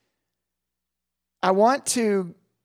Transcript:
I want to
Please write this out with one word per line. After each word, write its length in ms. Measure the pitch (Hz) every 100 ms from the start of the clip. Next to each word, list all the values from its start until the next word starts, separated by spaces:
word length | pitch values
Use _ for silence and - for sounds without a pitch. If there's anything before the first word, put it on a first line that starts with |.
| _ _ _ _ _ _ _ _ _ _ _ _ _ _
I 100 | 185
want 340 | 190 226 277 -
to 480 | 254 220 196 175 - _ _